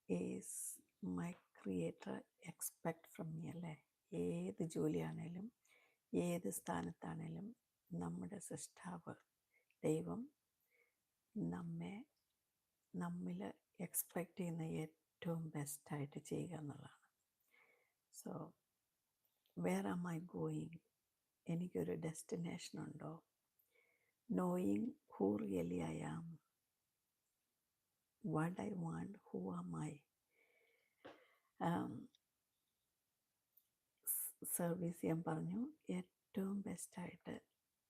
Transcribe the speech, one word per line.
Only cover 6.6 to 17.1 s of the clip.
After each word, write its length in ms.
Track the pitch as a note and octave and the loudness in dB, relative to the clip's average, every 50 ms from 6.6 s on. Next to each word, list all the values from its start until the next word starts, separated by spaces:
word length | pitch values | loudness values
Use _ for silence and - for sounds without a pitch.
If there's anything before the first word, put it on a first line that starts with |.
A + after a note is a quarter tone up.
| - - E3+ F3 F3 F3 E3 - - F3 E3 E3 D#3+ E3 E3 E3 F#3+ A3 A#3+ _ _ _ _ _ _ - | -2 0 0 0 0 -2 -4 -4 -6 -4 -4 -4 -4 -4 -4 -6 -6 -8 -10 _ _ _ _ _ _ -6
നമ്മുടെ 480 | F3+ E3+ E3+ E3+ E3+ F3+ F#3 F3 G3+ G3+ | -2 -2 0 0 -2 -2 -4 -6 -6 -6
സൃഷ്ടാവ് 760 | - - E3+ D#3 - - - - - F#3 F3+ E3+ - - - - - _ _ _ _ _ _ _ _ _ _ _ - | -6 -6 -6 -6 -6 -8 -10 -10 -8 -8 -8 -8 -8 -10 -12 -12 -12 _ _ _ _ _ _ _ _ _ _ _ 4
ദൈവം 480 | D#3+ D#3 D#3 E3+ E3+ F3 G#3 B3 D4 _ _ _ _ _ _ _ _ _ _ _ _ _ _ _ _ _ _ _ _ - | 4 4 4 4 0 -2 -4 -4 -6 _ _ _ _ _ _ _ _ _ _ _ _ _ _ _ _ _ _ _ _ -4
നമ്മെ, 680 | A3 E3+ E3 F3 F3+ F3 E3+ E3 E3 E3+ F3 F#3+ G#3 C4+ _ _ _ _ _ _ _ _ _ _ _ _ _ _ _ _ _ - | 0 0 0 0 0 -2 -2 -2 -2 -2 -4 -4 -6 -10 _ _ _ _ _ _ _ _ _ _ _ _ _ _ _ _ _ -2
നമ്മിൽ 460 | F3+ F3+ F3 F3 F3 F3+ F3+ F3 F3+ G3+ G3 - - _ _ _ - | -2 0 0 0 -2 -2 -2 -2 -2 -4 -4 -6 -8 _ _ _ -6
എക്സ്പെക്റ്റ് 580 | F#3 E3+ - - - - - F#3 F3 - - - | -4 -2 0 0 0 2 0 0 0 0 -2 -2
ചെയ്യുന്ന 240 | F#3 E3+ E3 E3 D#3+ | 0 0 0 0 0
ഏറ്റവും 840 | E3 E3 D#3+ D#3 D#3+ - _ _ _ _ - - F3 E3+ E3 D#3+ D#3+ | 0 0 0 -2 -2 -6 _ _ _ _ -6 0 0 0 2 0 -2
ബെസ്റ്റായിട്ട് 680 | - D3+ C#3+ C#3+ - - - - - D3 C#3 C#3+ - - | -2 -2 -2 -2 -4 -6 -6 -4 -2 -2 -2 -2 -4 -6
ചെയ്യുക 400 | - - - D3+ D3 E3+ F3 D#3 | -4 -2 -2 0 0 -2 -2 -4
എന്നുള്ളതാണ്. 440 | D3+ C#3+ C#3 C3+ C3+ C#3 - - _ _ | -4 -4 -6 -8 -10 -14 -16 -20 _ _